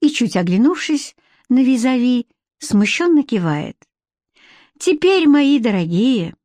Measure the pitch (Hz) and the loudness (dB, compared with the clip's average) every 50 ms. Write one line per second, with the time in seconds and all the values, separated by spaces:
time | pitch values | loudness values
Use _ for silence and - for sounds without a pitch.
0 | 311 294 302 - 240 185 - 180 180 170 180 202 240 311 359 302 - - 302 277 | -2 -2 0 0 -4 -2 -2 -2 -2 0 0 2 2 2 0 -2 -4 -4 -4 -6
1 | - - - _ _ _ _ _ _ - 247 262 262 254 262 233 233 262 262 247 | -6 -8 -20 _ _ _ _ _ _ -2 0 2 2 2 0 0 0 0 0 0
2 | 240 254 247 240 - _ _ _ _ _ _ - - - - 202 208 202 - - | 0 0 0 -2 -4 _ _ _ _ _ _ -18 -8 -2 0 0 0 0 -2 -2
3 | 349 349 320 294 - - 233 196 175 160 147 147 - - - _ _ _ _ _ | 0 2 2 2 0 0 -4 -4 -2 -2 -4 -4 -6 -10 -14 _ _ _ _ _
4 | _ _ _ _ _ _ _ _ _ _ _ _ _ _ _ - - 370 311 302 | _ _ _ _ _ _ _ _ _ _ _ _ _ _ _ -6 -4 -2 -2 0
5 | - 370 392 370 330 294 285 294 285 277 285 262 220 226 202 185 170 165 170 180 | 2 2 2 4 4 4 4 4 4 2 2 2 0 0 -2 -2 -2 -2 0 0
6 | 226 262 254 208 165 165 - _ _ | 0 0 0 -2 -4 -6 -10 _ _